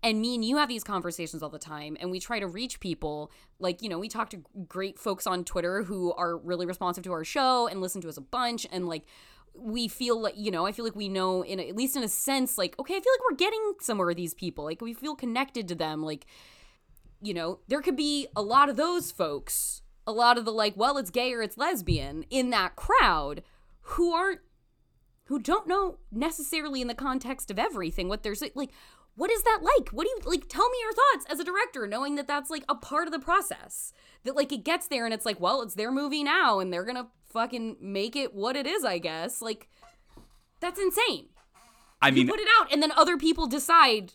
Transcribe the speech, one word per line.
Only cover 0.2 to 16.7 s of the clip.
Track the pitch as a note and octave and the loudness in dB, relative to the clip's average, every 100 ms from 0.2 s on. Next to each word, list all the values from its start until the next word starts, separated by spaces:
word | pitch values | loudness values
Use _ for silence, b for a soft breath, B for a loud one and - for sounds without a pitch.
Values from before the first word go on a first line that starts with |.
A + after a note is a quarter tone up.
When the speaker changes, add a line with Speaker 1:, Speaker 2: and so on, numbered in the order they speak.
Speaker 1:
me | A3+ B3 | 0 0
and | A3 | 0
you | C#4+ | 2
have | C#4+ | 2
these | A#3 | -2
conversations | - G3 E3+ E3+ D#3+ D#3+ | -4 -4 -4 -6 -8 -8
all | D3+ | -10
the | D3+ | -10
time, | - D3+ D3+ D3+ | -12 -12 -10 -8
and | F3+ | -6
we | F#3 | -6
try | - A#3 | -4 -4
to | G3 | -4
reach | F3 B3 - | -6 -8 -6
people. | F#3 D#3 D#3 D3+ D3+ b b _ | -6 -4 -4 -6 -10 b b _
Like, | F#3 F3+ | -4 -2
you | A3 | -6
know, | E3+ | -6
we | G#3 | -6
talk | A3 A3+ | -6 -6
to | G3 D3 - E3+ | -8 -16 -14 -10
great | F3+ G3 - | -6 -6 -4
folks | A3 F#3+ - | -4 -2 -2
on | F3+ | -2
Twitter | E3+ F#3 F3 F#3+ | -2 -2 -2 -2
who | F#3+ G3 F3 | -4 -2 -2
are | E3+ F3 E3+ | 0 -2 -2
really | D3+ F3 F3 | -4 -4 -4
responsive | F3+ F#3 F3 F#3 | -2 -4 -4 -6
to | |
our | E3+ D#3+ | -6 -2
show | D4 C4 B3+ A#3 | 2 4 4 2
and | F#3+ | -2
listen | F#3 G3 | -6 -6
to | E3 | -8
us | D3+ | -12
a | |
bunch, | C3+ A#3+ A#3+ A#3 - | -8 -4 -2 -4 -6
and, | F#3 F3+ | -4 -4
like, | D#3+ - B B B B - | -6 -10 B B B B -14
we | A3+ A3+ A3+ | -8 -4 -4
feel | - A#3+ A3+ | -2 0 2
like, | A3 G#3 | 0 -2
you | G#3 | -4
know, | F3 F#3 | 0 -2
I | |
feel | G#3 A3+ | -2 -6
like | G#3 | -4
we | G3+ | -4
know, | F#3+ F#3 F#3 | 0 2 2
in | - F#3+ | 0 -6
a, | D3 | -6
at | G3 | -2
least | C4 C#4 | -2 0
in | |
a | A3+ | -2
sense, | - - C4+ B3+ - | -2 0 0 0 0
like, | F3+ - | -2 -4
okay, | C4+ F#4+ | -4 0
I | |
feel | A#4+ | 2
like | C5 B4+ | 4 2
we're | C#4 | 2
getting | F#4 A4 A4 G4 | 0 2 -2 -4
somewhere | - G#3+ F3 | -4 0 0
with | F3 | 0
these | E3+ - | -4 -6
people. | F3+ D#3 | -8 -6
Like, | D3+ E3 | -10 -8
we | A#3 | -10
feel | A#3 C#4+ D4 | -8 -8 -6
connected | B3 A#3 C4+ B3 F#3+ | -4 -2 -4 -4 -6
to | E3+ | -4
them. | D#3+ D#3 | -4 -2
Like, | D#3 D3+ - B B B B | -6 -8 -12 B B B B